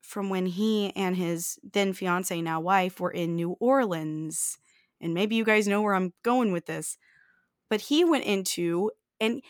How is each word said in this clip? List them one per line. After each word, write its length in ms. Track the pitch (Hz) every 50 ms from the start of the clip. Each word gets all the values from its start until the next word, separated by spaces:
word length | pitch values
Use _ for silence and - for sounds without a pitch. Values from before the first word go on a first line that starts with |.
from 280 | _ - - 214 196 196
when 180 | 190 185 185
he 460 | 185 175 185 214 220 220 214 202 196 -
and 200 | 185 196 185 185
his 420 | 180 180 170 170 165 170 - - - -
then 300 | 202 - 202 202 196 185
fiance, 480 | - 190 185 175 180 185 - 185 170 170
now 180 | 165 160 160
wife, 380 | 160 180 175 190 185 180 - -
were 100 | 175 180
in 260 | - 180 175 165 170
New 160 | 170 170 170 180 -
Orleans. 1000 | - 240 269 277 247 208 175 165 156 156 156 156 160 156 151 - - - - - _ _ _ _ _ _ _ -
And 140 | - 165 165
maybe 220 | 175 202 214 226
you 80 | 226 220
guys 240 | 220 214 214 214 202
know 140 | 202 208 214
where 120 | 208 196
I'm 180 | 185 185 180 - _ -
going 300 | 233 247 254 240 208 180
with 140 | 170 -
this. 300 | - 160 160 156 - - - _ _ _ _ _ _ _ _ _ _ _ _ _ -
But 120 | 220 208 -
he 220 | - 285 302 349
went 200 | 330 320 254 -
into, 680 | - 208 196 185 - - - 175 170 170 175 196 220 - _ _ _ _ -
and 200 | 220 220 233 269 - -